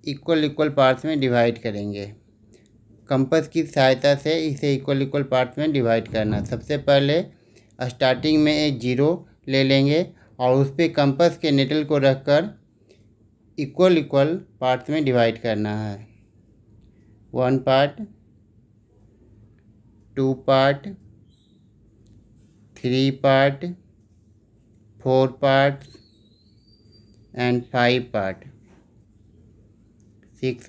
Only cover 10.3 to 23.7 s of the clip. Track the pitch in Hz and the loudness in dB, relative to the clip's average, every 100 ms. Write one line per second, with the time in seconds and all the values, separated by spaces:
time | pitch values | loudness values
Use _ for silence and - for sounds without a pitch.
10.3 | - 127 135 139 139 165 151 139 135 170 | -4 0 2 0 0 -2 2 0 2 0
11.3 | 170 156 139 135 151 147 147 135 135 147 | 0 0 0 2 -2 0 2 2 0 0
12.3 | 147 202 - _ _ _ _ _ _ _ | 0 0 -10 _ _ _ _ _ _ _
13.3 | _ _ - 139 - 185 170 139 139 147 | _ _ -10 -8 0 2 2 2 0 0
14.3 | 185 - _ 127 131 - 156 139 123 117 | -2 -10 _ -2 -2 -2 -2 0 2 2
15.3 | 113 117 104 104 107 107 101 110 _ _ | 0 -4 -4 -4 -6 -8 -10 -16 _ _
16.3 | _ _ _ _ - _ _ _ _ _ | _ _ _ _ -20 _ _ _ _ _
17.3 | 123 127 135 135 135 143 - 208 - _ | -4 0 0 2 2 2 -4 -16 -18 _
18.3 | _ _ _ _ _ _ _ _ _ _ | _ _ _ _ _ _ _ _ _ _
19.3 | _ - _ _ _ _ _ _ - 135 | _ -20 _ _ _ _ _ _ -4 -2
20.3 | 131 - 135 135 143 202 190 - - _ | -2 0 4 4 0 -8 -18 -20 -20 _
21.3 | _ _ _ _ _ _ _ _ - _ | _ _ _ _ _ _ _ _ -20 _
22.3 | _ _ _ _ - 123 131 135 135 139 | _ _ _ _ -8 -2 0 0 0 2
23.3 | 135 139 139 175 | 4 2 0 -10